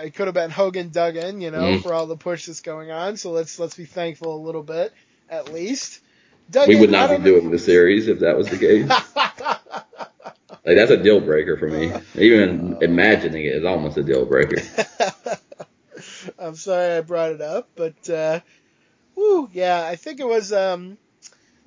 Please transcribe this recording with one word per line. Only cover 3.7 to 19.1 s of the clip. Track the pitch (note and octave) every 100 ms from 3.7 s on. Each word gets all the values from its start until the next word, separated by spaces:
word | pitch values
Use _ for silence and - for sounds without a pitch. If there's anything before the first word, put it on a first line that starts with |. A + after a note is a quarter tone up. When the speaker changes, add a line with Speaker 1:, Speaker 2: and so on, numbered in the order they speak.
| -
Speaker 1:
be | D#3+
thankful | F3+ E3+ D3 E3 D#3
a |
little | D#3+ D#3
bit, | D3+ D#3+ G#3 - _ _ _
at | D#3+ C#3
least. | E3 G3 C4 - - _ _ _ _ -
Duggan, | A#3+ G3
Speaker 2:
We | G#2+
would | G#2
Speaker 1:
I |
Speaker 2:
not | F#2+ F#2
be |
Speaker 1:
don't | F#2+
know. | F#2+ F2+
Speaker 2:
doing | E2
the | E2+
series | F#2 F2 F2 G2+ A2
if | -
that | E2+ C2+
was | G2+
the | F#2
case. | E2 A2 C#3
Speaker 1:
<laughs> | B3 - D4+ B3+ - C#4 - - A#3 - - A3+ _ - - _ -
Speaker 2:
Like, | D#2+ F#2
that's | B2
a | G2+
deal | G2 G2+
breaker | D#2+ D#2 E2+ D2+
for | D#2
me. | D#2 E2 - -
Even | - A2 A2 F#2 D#2+ F2+
Speaker 1:
Uh. | -
Speaker 2:
imagining | E2+ E2+ G#2 G#2 E2+ D#2+
it | D2+ C#2+
is |
almost | F2 F2 D2+ D2+
a |
deal | D2 C2
breaker. | B1+ C2+ D#2 E2+
Speaker 1:
<laughs> | - - - - G3 - A#3+ G#3 _ - - _ _ - - - F#3 -
I'm | E3+
sorry | D#3+ G3+ F3+ F3 E3+
I |
brought | D#3+ E3+ D#3+
it | D#3
up, | D3+ G3 -
but, | - D#3+ - -
uh, | D#3+ D#3 E3+ - _ _ _ _ _ _